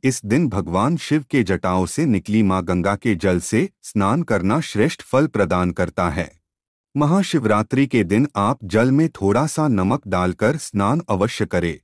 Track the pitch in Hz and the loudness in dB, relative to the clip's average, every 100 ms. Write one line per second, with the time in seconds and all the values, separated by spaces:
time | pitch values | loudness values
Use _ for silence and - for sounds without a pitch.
0 | 131 123 101 127 151 98 87 90 123 165 | 0 -2 0 0 0 -2 -2 0 0 -2
1 | - 151 139 139 95 90 92 90 90 - | -2 -2 0 0 0 0 0 0 -2 -2
2 | 156 101 - 110 101 95 87 90 92 101 | 0 0 0 2 2 0 0 -2 0 -2
3 | 120 92 98 90 - 110 196 _ - 107 | -2 0 0 0 0 -2 -2 _ -6 -2
4 | 98 143 165 104 92 139 - 104 139 - | 0 0 0 0 0 -2 -2 0 0 -2
5 | - 131 151 107 92 90 90 87 87 - | -2 0 2 0 0 0 0 -2 -4 -2
6 | 87 76 80 _ _ _ _ _ _ 143 | -2 -2 -6 _ _ _ _ _ _ -2
7 | 147 190 190 151 110 104 107 131 139 123 | 2 2 0 0 2 0 0 0 2 2
8 | 90 107 143 101 101 113 98 107 127 139 | 2 2 2 0 -2 -2 -2 2 4 4
9 | 160 - 98 110 151 - 151 104 92 143 | 2 0 0 2 0 0 0 2 0 -2
10 | 101 92 90 87 117 156 - 101 101 156 | -2 -2 0 0 0 0 -4 -2 0 0
11 | - 98 110 - 104 92 85 78 | -2 -2 -2 -2 -4 -2 -2 -6